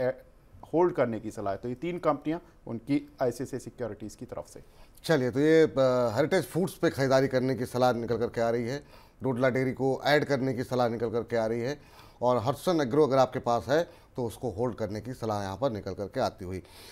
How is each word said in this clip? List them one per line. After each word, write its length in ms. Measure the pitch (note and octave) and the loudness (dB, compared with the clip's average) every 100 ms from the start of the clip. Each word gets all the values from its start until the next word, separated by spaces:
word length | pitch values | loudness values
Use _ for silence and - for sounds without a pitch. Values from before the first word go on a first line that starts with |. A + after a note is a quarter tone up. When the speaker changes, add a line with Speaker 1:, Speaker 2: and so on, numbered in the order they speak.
Speaker 1:
ए-, 220 | B2+ - - - - - - | -4 -4 -12 -20 -20 -20 -2
होल्ड 200 | D#3 F3+ | 2 2
करने 260 | D#3 A#2+ A2 | 2 0 -2
की 100 | A2 | -8
सलाह 220 | G#2 G2+ | -6 -6
है। 60 | G2 | -4
तो 100 | A#2+ | -6
ये 60 | |
तीन 240 | B2 E3+ F3 | -6 -6 -2
कंपनियां 400 | D#3+ C#3+ D3+ E3+ - - - | -2 -2 -2 -6 -8 -20 -12
उनकी 500 | A#2 - C#3+ C#3+ - | -10 -2 -4 -4 -4
आईसीआईसीआई 380 | B2+ A#2+ C3 B2 | -2 -2 -8 -8
सिक्योरिटीज 540 | A#2 - A2+ G2+ G#2+ | -12 -10 -10 -10 -14
की 120 | - A#2 | -14 -14
तरफ 200 | - - | -12 -14
से। 120 | - - - - - | -16 -20 -20 -20 -12
Speaker 2:
चलिए, 260 | - D#3 B2+ | 0 2 2
तो 100 | A#2 | 2
ये, 220 | D3+ D#3+ | 6 6
आ, 540 | D#3 C3 C3 B2+ A#2+ G#2+ | 6 4 2 4 2 2
हेरिटेज 280 | D#3 F#3 | 2 2
फूड्स 300 | C#3 D#3 F#3 | 0 -2 -4
पे 160 | - E3 | 0 0
खरीदारी 380 | - C3+ C3 C3+ | 2 4 4 4
करने 260 | C3 B2+ | 2 0
की 120 | A#2 B2 | -2 -2
सलाह 260 | B2 B2+ | 2 2
निकल 260 | A#2 A2+ A2+ | 2 -2 -2
कर 80 | A#2 | -2
के 140 | A#2+ | 0
आ 100 | A#2 | 0
रही 160 | A#2+ A#2 | 0 -2
है, 180 | C#3+ - - - - | -6 -12 -20 -20 -6
डोडला 260 | C3 B2 C3 | -4 0 2
डेयरी 240 | B2+ C3 | 2 -2
को 300 | A#2 C3+ C3 C3 | 0 -2 0 2
ऐड 180 | D3 | 2
करने 300 | D3 C#3 C3 | 4 0 0
की 100 | A#2+ | -2
सलाह 240 | B2+ B2 A#2+ | -2 0 0
निकल 220 | A2+ A2+ | 0 -2
कर 100 | A2+ | -2
के 160 | G#2+ A#2 | -2 0
आ 100 | A2 | 0
रही 140 | A#2 | -2
है, 200 | A#2+ D3 - - - - | -4 -8 -14 -20 -20 -2
और 160 | B2 B2 | 2 2
हडसन 420 | A#2 B2 - E3 | 0 -2 0 0
एग्रो 260 | C3 C#3 C#3+ | 2 4 4
अगर 100 | C3+ | 6
आपके 220 | B2+ C3 | 2 2
पास 280 | B2 A#2 G2+ | 0 -2 2
है 220 | D3+ E3+ - - - | 0 0 -8 -16 -6
तो 80 | |
उसको 260 | A#2 - B2+ | -6 -6 -8
होल्ड 240 | G2 B2 | -4 -4
करने 260 | G2 G#2+ G#2+ | -2 -6 -6
की 140 | A2+ | -10
सलाह 280 | B2+ A2+ G#2 | -8 -4 -4
यहाँ 160 | G2 F#2+ | -4 -4
पर 120 | C3+ | -4
निकल 200 | G#2 F#2+ | -4 -8
कर 140 | F#2 F#2+ | -8 -6
के 140 | C3 | -2
आती 240 | G#2 - | -2 -2
हुई। 180 | F2+ F#2 - - - | -10 -10 -10 -20 -20